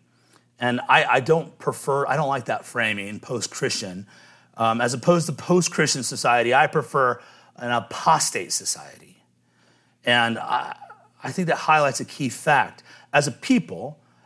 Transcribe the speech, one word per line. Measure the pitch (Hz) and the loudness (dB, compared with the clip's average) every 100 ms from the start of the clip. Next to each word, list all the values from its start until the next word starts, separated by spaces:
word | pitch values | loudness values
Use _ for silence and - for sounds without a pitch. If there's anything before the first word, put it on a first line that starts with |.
| _ _ _ _ _ - | _ _ _ _ _ -4
And | 123 123 - | -2 -2 4
I, | 143 | 4
I | 131 127 | 4 2
don't | 135 160 165 - | 2 0 0 -8
prefer, | - 120 - 139 139 | -8 -6 -2 -2 0
I | 143 | -2
don't | 143 | -2
like | 135 113 | -4 -4
that | 107 | -6
framing, | - 123 110 101 101 104 | -6 -2 -2 -2 -8 -12
post-Christian. | - 123 - - 131 - 98 90 101 - - - _ - | -8 -8 -6 -4 -4 -4 -8 -10 -14 -20 -20 -20 _ -2
Um, | 113 117 | 0 2
as | 123 | 0
opposed | 117 165 170 - | 0 2 2 2
to | |
post-Christian | 131 - 180 165 - 151 139 | -6 2 2 2 0 0 0
society, | 120 131 135 120 117 | -4 -2 2 2 4
I | 127 151 | 4 4
prefer | 156 127 147 123 117 - - _ - | 0 -2 0 0 0 -8 -20 _ -10
an | 120 | -2
apostate | 120 98 - - 156 - 110 85 | -2 -2 -2 2 2 2 -4 -4
society. | - 92 - 71 - 76 _ _ _ _ _ _ _ _ _ | -6 -4 -8 -10 -20 -20 _ _ _ _ _ _ _ _ _
And | - 120 117 110 | 2 4 4 0
I, | - 131 - - - - _ _ | -2 -4 -4 -12 -18 -20 _ _
I | - | -8
think | 135 170 | -4 -2
that | 139 | 0
highlights | - 156 143 - | 4 4 4 0
a | 131 | -8
key | - 131 | -6 -4
fact. | - - 139 98 - - - - | -2 2 2 2 -4 -20 -20 -2
As | 143 147 | 0 0
a | |
people, | - - 247 - 85 127 - _ _ | -4 2 2 2 -10 -12 -14 _ _